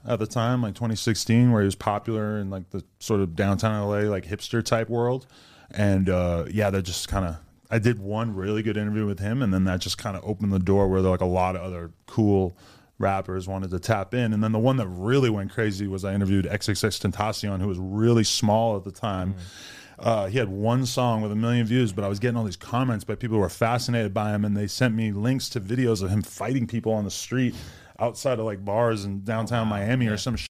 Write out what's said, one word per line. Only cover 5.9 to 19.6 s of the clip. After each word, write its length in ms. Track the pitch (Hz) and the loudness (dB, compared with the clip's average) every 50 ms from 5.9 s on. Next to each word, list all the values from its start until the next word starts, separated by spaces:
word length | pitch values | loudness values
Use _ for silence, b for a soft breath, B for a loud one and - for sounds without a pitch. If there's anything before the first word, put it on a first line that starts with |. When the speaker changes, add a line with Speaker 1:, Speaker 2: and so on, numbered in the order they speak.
| 95 95 95 | 4 4 4
Speaker 1:
uh, 380 | 95 92 90 90 87 85 85 76 - | 4 2 2 2 2 0 0 -2 -2
yeah, 180 | 90 107 104 98 | 0 0 2 2
that 140 | 95 98 90 | 2 0 -2
just 260 | 90 90 - - - | -2 -6 -6 -6 -4
kinda, 300 | - 98 92 85 80 - - - _ _ _ - | -2 -2 -2 -2 -6 -8 -14 -20 _ _ _ -2
I 80 | 113 113 | 0 2
did 180 | 101 123 117 | 2 2 2
one 380 | 101 98 98 104 110 117 117 101 | 0 -4 -6 -4 -4 -4 -4 -4
really 260 | 95 92 104 107 110 | -4 -4 -2 -2 -2
good 160 | 107 110 101 | -2 -2 -2
interview 300 | 107 104 104 104 110 107 | -2 -2 -2 -2 -2 -2
with 120 | 101 101 87 | -2 -2 -4
him, 220 | 98 104 117 139 | -4 -2 -2 0
and 100 | 131 101 | 0 2
then 120 | 95 95 92 | 2 2 2
that 160 | 95 92 90 | 2 0 -2
just 180 | - 92 - | -2 -6 -8
kinda 240 | - - 107 95 92 | -6 -6 -8 -8 -6
opened 320 | - 104 104 98 104 101 98 | -6 -6 -4 -2 0 0 0
the 60 | 95 | 2
door 280 | 90 95 98 101 98 | 2 4 4 4 4
where, 140 | 92 95 95 | 4 4 4
like, 200 | 92 92 92 90 | 4 4 2 2
a 40 | 95 | 0
lot 300 | 90 90 92 90 92 92 | 0 2 2 2 0 0
of 80 | 87 90 | -4 -6
other 260 | 95 90 85 85 82 - _ _ | -8 -10 -10 -10 -12 -16 _ _
cool 500 | - - 117 107 104 101 95 92 90 - B B B B B B B B - | -4 0 2 4 4 4 4 2 0 -2 B B B B B B B B -2
rappers 480 | 98 98 98 95 92 95 92 95 92 | 0 0 0 0 -4 -4 -6 -8 -6
wanted 240 | 95 95 95 95 90 | -6 -6 -6 -6 -4
to 80 | 92 87 | -6 -4
tap 340 | - - 113 101 95 - 120 | 0 0 0 0 -2 -4 -2
in. 200 | 123 120 113 110 | -2 0 0 2
And 100 | 104 107 | 0 0
then 80 | 110 | 0
the 80 | 110 110 | 2 2
one 180 | 117 131 135 | 2 2 2
that 100 | 127 107 | 0 -2
really 440 | 92 90 87 95 113 131 139 131 117 | -4 -6 -4 0 2 4 4 4 4
went 200 | 107 101 98 92 | 2 0 -4 -4
crazy 360 | - 120 110 107 98 95 104 | -2 -2 -2 -2 -2 -2 -4
was 180 | 98 95 95 95 | -4 -4 -4 -4
I 80 | 98 98 | -2 0
interviewed 320 | 101 98 95 101 98 87 | 2 2 4 4 2 2
X 240 | 82 101 101 - - | 0 -2 -2 -2 -2
X 140 | 101 - - | 0 0 0
X 160 | 104 - - | -2 -2 0
Tentacion, 600 | - 98 - - 107 110 101 - - 101 98 90 | -2 -2 0 0 -2 -2 -2 -4 -4 -4 -2 -2
who 80 | 95 | -2
was 120 | 104 92 87 | -2 -2 -4
really 440 | 95 92 98 107 113 117 120 113 104 | -4 -4 0 2 4 6 6 6 4
small 540 | - - - 107 107 104 113 117 117 104 | 2 2 2 2 4 4 4 4 2 0
at 60 | 98 90 | -2 -6
the 80 | 101 | -8
time. 420 | - - - 107 95 92 90 95 95 | -10 -6 -4 -4 -2 -2 -2 -4 -4
Speaker 2:
Mm. 40 | 90 87 92 B B | -6 -10 -16 B B